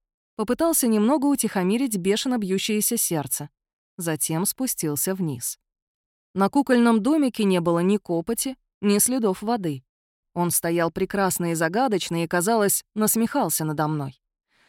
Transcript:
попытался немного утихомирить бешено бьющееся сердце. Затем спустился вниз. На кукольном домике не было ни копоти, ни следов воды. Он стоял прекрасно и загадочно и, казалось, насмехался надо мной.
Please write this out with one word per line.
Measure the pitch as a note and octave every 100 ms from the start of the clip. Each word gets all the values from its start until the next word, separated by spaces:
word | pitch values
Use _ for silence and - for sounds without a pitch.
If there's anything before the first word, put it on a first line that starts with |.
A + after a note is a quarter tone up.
| _ _ _ -
попытался | G#3 B3 E4 D4+ A#3+
немного | A3 G#3+ D4+ C#4+
утихомирить | C#4+ A3 G3 F3+ A3+ C4+ G#3
бешено | F3+ G#3+ C4+ B3
бьющееся | F#3+ F#3+ - G#3+ G3+ A#3
сердце. | - D#3+ C#3+ - D3 _ _ _ _ -
Затем | E3+ D#3 - D#3+ G3+
спустился | - C4 - D#3 C#3+ -
вниз. | F#3+ E3 B2 - - _ _ _ _ _ _ _
На | F#3 G3
кукольном | C#4+ C4+ B3 A#3 A3+
домике | G#3+ D#4 C4+ -
не | G3 F#3
было | E3+ E3+
ни | F3+ G#3
копоти, | - E3+ E3+ A#3 C4+ C4 _ _
ни | G3+ G3+
следов | A#3 B3+ A3 F#3+
воды. | G#3 A#3+ F3 C3+ - _ _ _ _
Он | F3 F3
стоял | - E3+ E3+ E3
прекрасно | F3 F#3+ G3+ F#3+ - E3+
и |
загадочно | D#3+ E3 G3+ C4+ G3 - E3+
и, | E3
казалось, | F3+ F3+ A#3 G3+ - - G#3
насмехался | G#3+ A3 A#3 C#4+ F3+ - D#3
надо | D3+ D3+
мной. | D3+ C3+ - _ _ _ _